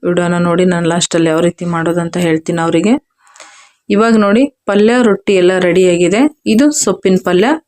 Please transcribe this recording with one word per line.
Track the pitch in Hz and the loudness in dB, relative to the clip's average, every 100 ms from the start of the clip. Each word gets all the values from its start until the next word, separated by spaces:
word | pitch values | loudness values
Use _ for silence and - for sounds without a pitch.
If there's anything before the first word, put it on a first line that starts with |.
| - | -2
ವಿಡಿಯೋನ | 175 175 175 175 | -2 -2 -2 0
ನೋಡಿ, | 175 185 | 0 0
ನಾನ್ | 175 170 | 0 -2
ಲಾಸ್ಟಲ್ಲಿ | 170 - 170 165 | -2 -2 -2 0
ಯಾವ | 156 170 | 0 -2
ರೀತಿ | 170 175 | -4 -8
ಮಾಡೋದಂತ | 170 165 170 170 180 175 | -4 -4 -4 -4 -4 -2
ಹೇಳ್ತೀನಿ | 160 160 170 | -2 -4 -4
ಅವ್ರಿಗೆ. | 165 175 202 254 _ _ _ - - - - _ _ | -2 0 0 -2 _ _ _ -20 -20 -20 -20 _ _
ಇವಾಗ | 202 226 220 | 0 2 2
ನೋಡಿ, | 202 214 277 _ - | 2 2 0 _ -4
ಪಲ್ಯ, | 202 214 247 233 | 0 2 2 2
ರೊಟ್ಟಿ | 196 - 196 | 0 0 2
ಎಲ್ಲ | 180 185 180 | 2 0 0
ರೆಡಿ | 175 185 | 2 2
ಆಗಿದೆ. | 175 175 202 294 - - | 2 0 2 0 -2 -2
ಇದು | 214 294 294 | 2 2 0
ಸೊಪ್ಪಿನ | - 190 190 185 190 | -4 -2 0 0 0
ಪಲ್ಯ. | 180 226 320 | 0 0 -2